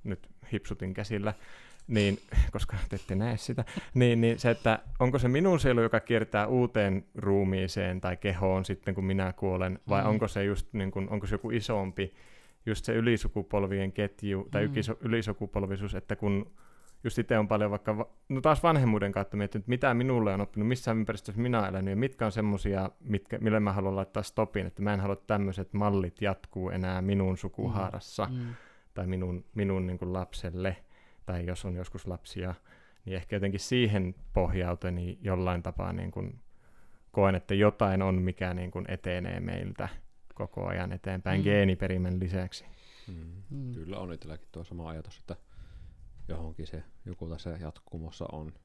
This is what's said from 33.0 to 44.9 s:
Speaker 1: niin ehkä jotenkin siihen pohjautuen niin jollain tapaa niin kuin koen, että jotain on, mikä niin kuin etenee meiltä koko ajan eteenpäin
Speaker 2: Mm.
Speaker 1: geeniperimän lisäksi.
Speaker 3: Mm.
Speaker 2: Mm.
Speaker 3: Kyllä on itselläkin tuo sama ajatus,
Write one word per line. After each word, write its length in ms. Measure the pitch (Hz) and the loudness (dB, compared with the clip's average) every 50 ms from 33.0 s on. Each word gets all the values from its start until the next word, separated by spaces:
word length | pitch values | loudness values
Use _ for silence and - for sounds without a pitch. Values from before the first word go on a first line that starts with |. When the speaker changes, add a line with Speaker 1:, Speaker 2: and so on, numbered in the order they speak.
| _ | _
Speaker 1:
niin 100 | 92 92 | -8 -6
ehkä 200 | 92 85 - - | -6 -6 -4 -2
jotenkin 240 | 101 98 98 95 101 | 0 0 0 -2 -2
siihen 560 | - - 123 123 120 107 104 101 92 90 90 - - - - | -2 0 2 4 4 4 4 2 0 -2 -4 -8 -12 -2 0
pohjautuen 600 | 101 92 87 92 92 90 87 87 - - 92 90 | 2 2 2 2 0 0 0 -2 -2 -4 -4 -4
niin 220 | 87 87 90 - - | -4 -4 -6 -8 -6
jollain 420 | - 101 92 90 92 90 90 87 85 | -2 -2 0 0 0 0 0 -2 -4
tapaa 300 | 87 87 - 92 92 90 | -6 -4 -4 -4 -4 -4
niin 180 | 90 90 92 | -4 -6 -6
kuin 280 | 92 95 92 90 - - - - - - - - - - - - - - - - | -6 -6 -8 -8 -10 -14 -18 -20 -20 -20 -20 -20 -20 -20 -20 -20 -20 -20 -20 -4
koen, 240 | - 104 98 98 95 | 2 4 4 4 4
että 180 | 92 - - 101 | 2 0 0 4
jotain 460 | 98 104 104 - - 110 98 95 95 | 6 6 6 6 4 2 4 4 4
on, 140 | 95 95 92 | 4 4 2
mikä 380 | 92 90 90 87 - 92 92 87 | 2 2 0 -2 -2 -4 -4 -2
niin 180 | 90 90 90 | -4 -6 -6
kuin 140 | - 90 90 - | -6 -8 -6 -6
etenee 480 | - 92 - 92 90 90 90 90 90 87 | -6 -6 -4 -4 -4 -2 -2 -4 -4 -4
meiltä 500 | 90 90 90 90 92 95 95 - 98 92 - - - - - - - - - | -4 -4 -4 -4 -6 -8 -6 -6 -8 -8 -8 -12 -14 -16 -20 -20 -20 -20 -10
koko 320 | - 98 92 - 98 92 | -10 -10 -8 -6 -6 -6
ajan 240 | 90 92 90 90 92 | -4 -4 -4 -4 -4
eteenpäin 480 | 92 90 - 98 95 92 - 95 95 98 | -6 -6 -6 -6 -6 -4 -2 0 0 2
Speaker 2:
Mm. 40 | 95 | 4
Speaker 1:
geeniperimän 760 | 101 101 104 98 95 92 - 95 92 92 92 90 90 90 92 | 6 6 6 6 6 4 2 0 -2 0 0 0 0 0 0
lisäksi. 460 | 92 85 92 95 92 92 - - - - - - - - - - - | -2 -2 -2 -2 -4 -4 -10 -14 -16 -16 -20 -20 -20 -20 -20 -20 -16
Speaker 3:
Mm. 360 | - 92 82 80 82 87 95 101 - | -14 -14 -12 -12 -14 -14 -16 -14 -12
Speaker 2:
Mm. 240 | 143 139 135 127 120 | -10 -10 -8 -8 -8
Speaker 3:
Kyllä 240 | 82 80 82 98 101 | -8 -8 -8 -8 -8
on 140 | 95 90 85 | -8 -8 -10
itselläkin 340 | 73 - 78 78 78 - - | -10 -10 -12 -12 -12 -14 -14
tuo 120 | - 82 85 | -12 -12 -12
sama 260 | - 87 87 82 | -10 -10 -10 -10
ajatus, 280 | 82 | -8